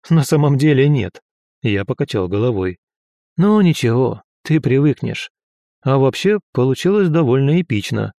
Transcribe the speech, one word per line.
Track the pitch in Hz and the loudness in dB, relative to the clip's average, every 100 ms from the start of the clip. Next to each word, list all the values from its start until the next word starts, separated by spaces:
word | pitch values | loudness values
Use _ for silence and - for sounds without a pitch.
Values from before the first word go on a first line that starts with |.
| - | 2
«На | 165 | 0
самом | 139 156 147 139 | 2 0 2 2
деле | 151 135 143 | 2 2 2
нет», | 143 92 - _ _ _ _ | 0 -2 -10 _ _ _ _
я | 113 98 98 | -4 -4 -4
покачал | - 143 110 90 | -6 -4 -4 -4
головой. | 101 123 104 92 90 _ _ _ _ _ - | -2 -2 -2 -4 -8 _ _ _ _ _ -2
Ну | 196 214 | 2 4
ничего, | 180 151 117 117 127 107 _ _ | 2 2 0 0 -2 -4 _ _
ты | - 156 | -2 -2
привыкнешь. | 143 131 147 - 117 - - _ _ _ _ _ | 0 2 2 0 -6 -10 -14 _ _ _ _ _
А | 131 135 | -2 0
вообще, | 135 - 190 208 _ | 0 0 -2 -2 _
получилось | - 127 131 180 208 185 | -2 -2 0 0 0 2
довольно | 156 139 131 139 165 | 2 2 2 2 0
эпично. | 175 107 - 107 104 | 0 -4 -4 -6 -6